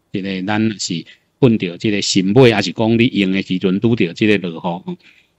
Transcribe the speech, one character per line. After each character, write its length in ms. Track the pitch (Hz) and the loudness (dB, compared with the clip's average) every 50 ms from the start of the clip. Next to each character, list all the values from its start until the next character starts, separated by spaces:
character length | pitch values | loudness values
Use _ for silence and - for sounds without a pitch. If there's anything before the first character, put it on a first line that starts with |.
| _ _ - | _ _ -10
这 100 | 104 92 | -8 -6
个 200 | 98 95 92 92 | -6 -6 -6 -4
咱 200 | 98 104 107 110 | -4 -2 0 0
若 160 | 110 107 92 | -2 -2 -4
是 260 | - - 92 82 78 - - _ _ _ _ _ | -8 -8 -8 -8 -8 -12 -18 _ _ _ _ _
喷 160 | - 123 113 101 | 2 2 2 2
掉 180 | 98 87 85 | -2 -4 -6
这 140 | 90 - 113 | -4 -4 -2
个 120 | 104 101 95 | -2 -2 -2
新 300 | - - 101 92 95 104 | -2 0 0 0 4 6
买， 200 | 127 135 120 113 | 6 6 6 6
还 100 | 101 101 | 4 0
是 100 | - - | -2 -2
讲 260 | - 113 110 117 113 | -2 0 0 2 2
你 80 | 117 | 2
用 260 | 131 - 101 98 95 95 | 2 2 0 0 0 -2
的 100 | 98 95 | -2 -4
时 160 | - 92 90 | -4 -4 -2
阵 220 | - 95 92 98 | -2 -2 0 0
拄 160 | 107 117 120 | 0 0 0
着 160 | 110 107 82 82 | 0 0 -2 -2
这 140 | - 110 | 0 0
个 120 | 107 104 95 | 2 2 2
落 120 | 87 90 82 | 0 -4 -10
雨 60 | 80 | -8
吼， 380 | - 92 85 - - 90 90 - _ - _ _ _ _ _ | -6 -6 -8 -8 -8 -12 -14 -14 _ -20 _ _ _ _ _